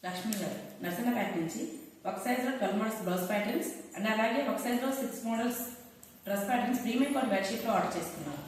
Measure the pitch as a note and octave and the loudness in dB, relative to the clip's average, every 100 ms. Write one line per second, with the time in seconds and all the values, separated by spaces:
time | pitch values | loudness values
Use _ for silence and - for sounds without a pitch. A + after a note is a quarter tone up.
0 | F3+ F3+ A3 G3+ - - - - F3 F3 | -4 -4 -2 0 -2 -4 -10 -6 -4 0
1 | A#3+ G#3+ F#3+ F3 E3 - - - - - | 0 2 0 0 -2 -2 -4 -6 -14 -8
2 | - G3 B3 B3 B3+ - G3 G3+ A3 - | -6 -4 0 0 2 0 2 2 0 0
3 | F3+ F3+ - G#3 G#3 B3 - - - - | 0 0 2 0 2 0 -2 -6 -12 -4
4 | G#3+ A3 A3+ B3+ C4+ G3 B3 A#3+ C4+ C4+ | 0 4 4 4 2 0 2 2 2 0
5 | B3 - A3+ A3+ A#3+ - - - - - | -2 -4 -2 0 0 0 -6 -10 -16 -20
6 | - - - G3+ G3+ B3 A3+ - A#3 B3 | -20 -14 -2 -2 2 2 4 2 2 4
7 | C#4+ C#4 A3+ F#3+ G3+ A#3 A3+ G3 F3 F3 | 4 4 4 2 2 -2 2 2 2 -2
8 | - - D3 C#3+ | -4 -6 -8 -8